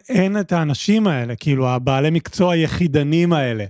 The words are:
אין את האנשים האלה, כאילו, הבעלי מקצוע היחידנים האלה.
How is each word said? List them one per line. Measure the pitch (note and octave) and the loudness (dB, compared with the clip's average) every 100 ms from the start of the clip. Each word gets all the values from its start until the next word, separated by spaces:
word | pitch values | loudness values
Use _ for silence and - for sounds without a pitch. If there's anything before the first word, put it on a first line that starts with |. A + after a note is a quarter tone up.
| - | -2
אין | G#3+ F#3+ G#3 | 0 0 -2
את | F#3+ | -2
האנשים | F3 D3+ C3 - A3 G#3 | -2 0 -2 0 2 2
האלה, | C3+ A#2+ A#2 | 0 -4 -4
כאילו, | D3+ C3+ B2+ | -2 0 0
הבעלי | B2 B2 C3+ D3+ | 0 0 0 2
מקצוע | E3 - - F3+ | 0 -2 0 2
היחידנים | E3+ D#3 - F3 D3 C#3+ E3 F3 | 2 0 0 0 0 2 2 2
האלה. | D#3+ B2+ A2 | 2 0 -4